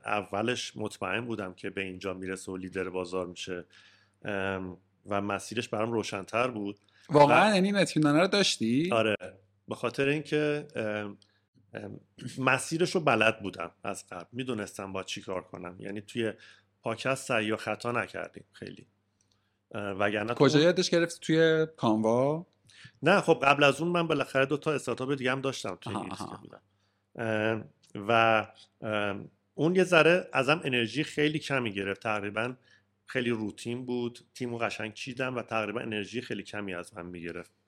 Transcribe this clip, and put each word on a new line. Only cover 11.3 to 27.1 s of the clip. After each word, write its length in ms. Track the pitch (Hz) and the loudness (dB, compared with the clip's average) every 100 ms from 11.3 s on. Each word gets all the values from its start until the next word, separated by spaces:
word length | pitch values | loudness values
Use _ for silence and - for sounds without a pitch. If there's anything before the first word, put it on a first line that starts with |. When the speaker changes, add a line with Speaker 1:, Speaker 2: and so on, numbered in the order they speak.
| _ _ _ _ | _ _ _ _
Speaker 1:
ام... 260 | 113 104 104 _ - 123 - | -12 -12 -14 _ -16 -14 -2
مسیرش 520 | 131 131 - 160 175 | 2 2 0 -2 0
رو 60 | 190 | 0
بلد 400 | 147 113 110 - | 2 4 4 2
بودم 300 | 101 87 85 _ | -6 -8 -10 _
از 220 | - 95 - | -8 -8 -10
قبل، 180 | 92 85 | -14 -12
می‌دونستم 600 | 120 127 110 95 - 98 | -10 -6 -6 -8 -10 -8
باید 140 | 98 95 | -8 -8
چی 140 | - | -10
کار 220 | - 92 | -6 -8
کنم. 320 | 87 98 87 92 | -8 -14 -14 -12
یعنی 220 | 104 104 | -10 -10
توی 320 | 101 123 110 95 - - _ _ | -8 -4 -4 -4 -16 -20 _ _
پاکت 320 | 120 110 127 | -8 -4 -2
سعی 360 | 135 - 117 107 | -4 -2 -2 0
و 60 | 107 | -2
خطا 360 | - 107 120 | -4 -4 -2
نکردیم 520 | 120 95 90 85 - - | -2 -4 -6 -10 -12 -20
خیلی، 340 | - 95 92 - _ _ _ _ _ _ _ _ | -16 -16 -16 -20 _ _ _ _ _ _ _ _
اه، 160 | 110 101 | -8 -6
وگرنه 380 | 95 101 104 107 | 0 0 0 -2
تو 60 | |
Speaker 2:
کجا 200 | 120 139 | 6 6
Speaker 1:
اون 100 | 151 | 8
Speaker 2:
یادش 260 | 165 180 180 | 6 4 2
گرفتی؟ 280 | 170 170 - | 2 0 -4
توی 460 | - 160 160 160 156 - | 0 4 4 4 0 0
کانوا؟ 680 | 120 110 110 120 139 156 180 _ _ - - - | 2 2 4 2 2 -2 -8 _ _ -20 -20 0
Speaker 1:
نه 180 | 151 196 | 4 4
خب 200 | 165 160 | 6 4
قبل 220 | 139 143 | 6 8
از 160 | 143 135 | 6 6
اون 100 | 170 | 0
من 160 | 175 165 | 0 0
بالاخره 400 | 151 131 135 135 | 0 0 0 2
دو 100 | 147 | 0
تا 160 | 160 | 0
استارتاپ 420 | 139 - 113 131 | -2 -2 -4 -2
دیگه 180 | 143 127 | -2 0
هم 80 | 135 | -2
داشتم 380 | 135 123 101 90 | -2 -4 -8 -8
توی 140 | - | -8
Speaker 2:
آها، 80 | 107 | -6
Speaker 1:
انگلیس 180 | 92 95 | -6 -8
Speaker 2:
آها. 160 | 104 - | -10 -12
Speaker 1:
که 60 | |
بودم. 180 | - - _ _ _ _ _ | -16 -20 _ _ _ _ _